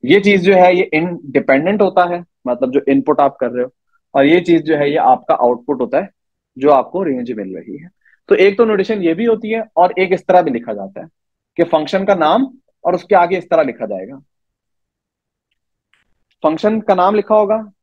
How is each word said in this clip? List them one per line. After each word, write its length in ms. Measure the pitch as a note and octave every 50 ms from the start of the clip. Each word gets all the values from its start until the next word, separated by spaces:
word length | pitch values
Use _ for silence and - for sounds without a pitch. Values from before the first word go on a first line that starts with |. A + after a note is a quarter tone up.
| -
ये 160 | B2+ E3+ G#3
चीज 220 | G3 G3+ G3+ F#3+
जो 120 | F3 F#3+ G3
है 220 | F3+ F3+ F3+ F#3
ये 60 | F3+
इंडिपेंडेंट 1000 | F#3 - - D#3 E3 F3+ F3 D#3+ - C#3+ B2 C#3 - - C3+ C3+ D3+ F3+ G#3 G3+
होता 320 | G3+ F#3 F#3 F#3 F3+ F3 F3
है, 100 | F3 F3 _ _ _ _
मतलब 240 | - B2 A#2+ C3+ B2+
जो 100 | B2+ C#3 - C#3
input 320 | C3+ C#3 C3+ D3+ D3 C#3+
आप 160 | C#3+ C#3 C3+
कर 140 | _ B2+ A#2+
रहे 140 | A#2 B2 B2
हो, 80 | B2+ _ _ _ _ _ _ _ _ -
और 100 | C#3 C#3
ये 160 | C#3+ E3 F3+
चीज 220 | F3 F3+ E3+ D#3+
जो 140 | D3+ D3+ D#3+
है 140 | D3 D3 C#3+
ये 60 | C#3+
आपका 380 | D#3+ - B2+ B2+ B2 - - D#3+
output 460 | - - A#2+ B2 A#2+ - - D3 B2+
होता 180 | B2+ A2 B2+ D3
है 120 | F#3+ F#3+ _ _ _ _ _ _ _ _ _ -
जो 120 | C3 D3
आपको 320 | C#3+ C3 B2 - - F3+
range 300 | G3 D#3+ C3+ B2 A#2+ A#2
मिल 240 | A#2+ G#2+ G2+ F#2+ F#2
रही 220 | E2 - - - D3
है। 120 | D#3+ F3+ _ _ _ _ _ _ _ -
तो 60 | G3+
एक 240 | - F#3 G3+ G3 G3
तो 60 | A#3
notation 380 | A3 G#3+ G3 F#3+ G3 A3 G#3
ये 120 | F3+ E3 D#3+
भी 100 | E3 A#3
होती 260 | A#3 A3 G#3+ A3 G#3+
है 180 | A3 A3+ A3 - _
और 180 | D#3+ F3+ F3+ F3 F3+
एक 140 | F#3+ F3+
इस 140 | F#3 F3 -
तरह 160 | - F3+ F3+
भी 80 | E3+ D#3
लिखा 220 | B2 A2+ - A#2
जाता 280 | A2 G2+ G2 G2 - -
है 80 | D3+ E3 _ _ _ _ _ _ _ _ _
कि 80 | - E3+
function 400 | E3 - D#3 D3+ C#3 - F#3+ G3
का 100 | - G3
नाम 440 | F3+ D#3 D#3 F3 A#3 C4+ C4+ - _ _ _ _ _ -
और 100 | F3 F3
उसके 200 | F3 - _ G#3
आगे 240 | F#3 F3 E3+ F#3+ F3+
इस 120 | F3 _
तरह 120 | F3 D#3+
लिखा 240 | D3+ C3 A2+ - A#2
जाएगा, 360 | G2+ G#2 F#2 F#2+ G#2+ C#3 C3+ _ _ _ _ _ _ _ _ _ _ _ _ _ _ _ _ _ _ _ _ _ _ _ _ _ _ _ _ _ _ _ _ _ _ _ _ _ _ _ _ _ _ _ _
Function 380 | - D#3 D#3+ D#3 - G#3 A3 A3
का 140 | G#3+ - F#3+
नाम 200 | F#3 F3+ F#3+ G#3
लिखा 200 | G#3 G3+ - A3
होगा, 380 | G#3+ G#3+ G3+ G#3+ A3 A3 G#3 _ _